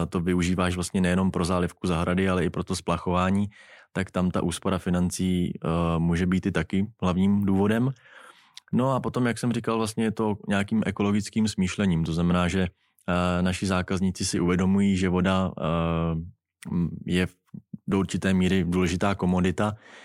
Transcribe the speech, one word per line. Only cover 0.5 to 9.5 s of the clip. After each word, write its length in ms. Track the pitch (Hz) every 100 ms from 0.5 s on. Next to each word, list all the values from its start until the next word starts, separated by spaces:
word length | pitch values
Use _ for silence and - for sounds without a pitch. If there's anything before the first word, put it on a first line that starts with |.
| 92 90
vlastně 260 | 90 85 98
nejenom 300 | 90 92 95
pro 140 | 90
zálivku 420 | 87 90 87 - 92
zahrady, 420 | 82 87 90 95
ale 160 | 92
i 60 | 82
pro 140 | 90
to 120 | - 92
splachování, 680 | - 85 90 90 92 98 104 - - - -
tak 180 | 92 95
tam 200 | 92 90
ta 120 | 82
úspora 360 | 87 - 98 92
financí, 720 | 95 87 90 - 92 90 87
eh, 140 | - 73 82 85 82
může 280 | 85 85 90
být 200 | 92 98
i 60 |
taky 340 | 82 80 95 107 -
hlavním 420 | 90 90 98 101
důvodem. 480 | 98 95 101 113 131 - - - - - _ - -
No 200 | 113 131
a 80 | 127
potom, 260 | 113 123 120
jak 120 | 110
jsem 140 | 123